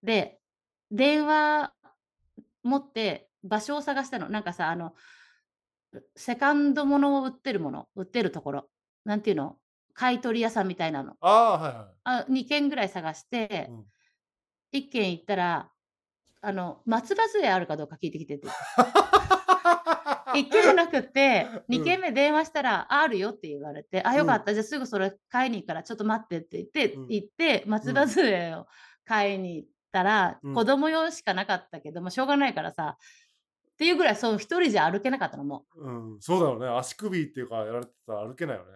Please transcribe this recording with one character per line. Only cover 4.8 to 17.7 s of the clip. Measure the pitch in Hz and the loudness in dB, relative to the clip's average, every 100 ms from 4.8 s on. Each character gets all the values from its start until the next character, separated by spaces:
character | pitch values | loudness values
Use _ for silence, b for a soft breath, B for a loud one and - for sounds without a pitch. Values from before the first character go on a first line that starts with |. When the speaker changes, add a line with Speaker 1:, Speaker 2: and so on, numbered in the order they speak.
| 170 - b b b b b _ _ _ _ | -8 -14 b b b b b _ _ _ _
Speaker 1:
う、 | - _ - | -20 _ -16
セ | - 240 | -8 0
カ | 269 | 4
ン | 294 285 | 4 4
ド | 277 | 4
物 | 277 285 285 277 | 4 4 4 2
を | |
売 | 262 | 0
っ | |
て | 254 - | -6 -4
る | 208 | -4
も | 151 | -4
の、 | 147 - | -8 -12
売 | - | -12
っ | 185 | -6
て | 240 | -2
る | 190 | -2
と | 165 | -2
こ | 143 | -8
ろ、 | 143 - _ _ _ | -8 -10 _ _ _
な | - 208 | -4 -4
ん | |
て | 208 | 0
い | |
う | 175 | -2
の、 | 143 - _ _ _ | -2 -8 _ _ _
買 | - 254 247 | -2 0 0
い | |
取 | 247 226 | -2 0
り | |
屋 | 226 | 0
さ | 226 | 0
ん | 190 | -2
み | 175 | -2
た | 160 | -4
い | |
な | 147 | -4
の。 | 135 - | -8 -2
Speaker 2:
あ | 170 | 6
あ、 | 214 233 175 | 6 6 4
は | 156 | -2
い、 | |
は | 120 | -8
い。 | 101 92 | -14 _
Speaker 1:
あ、 | - 247 - | -6 -4 -2
二 | 262 254 | -2 0
軒 | 294 285 | 0 0
ぐ | 277 | 0
ら | |
い | 196 | -4
探 | 185 160 | -4 -8
し | 156 | -8
て、 | - 247 214 196 - | -8 -6 -4 -6 -8
Speaker 2:
う | |
ん。 | 117 104 _ _ _ _ _ _ _ _ | -14 -20 _ _ _ _ _ _ _ _
Speaker 1:
一 | 277 269 | -8 -6
軒 | 247 196 | -2 -2
行 | 170 | -2
っ | |
た | - 196 | -4 -2
ら、 | 175 165 - _ _ _ _ _ _ _ | 0 0 -6 _ _ _ _ _ _ _
あ | 208 | -8
の、 | 196 180 - | -6 -6 -8
松 | - 226 240 392 | -2 -2 -2 0
葉 | 453 | 0
杖 | 415 294 | 2 2
あ | 185 | 2
る | |
か | 175 | 0